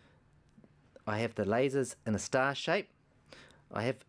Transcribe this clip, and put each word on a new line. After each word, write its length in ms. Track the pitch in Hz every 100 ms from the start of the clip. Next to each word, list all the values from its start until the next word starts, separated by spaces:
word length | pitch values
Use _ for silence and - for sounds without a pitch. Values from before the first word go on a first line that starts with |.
| - _ _ _ _ - - _ _ - -
I 140 | 107
have 140 | 113
the 100 | -
lasers 500 | 98 117 139 139 123 -
in 100 | -
a 40 | 101
star 360 | - 131 135
shape. 360 | 135 - 190 - _ _ _ _ - - - -
I 120 | -
have 200 | 117 131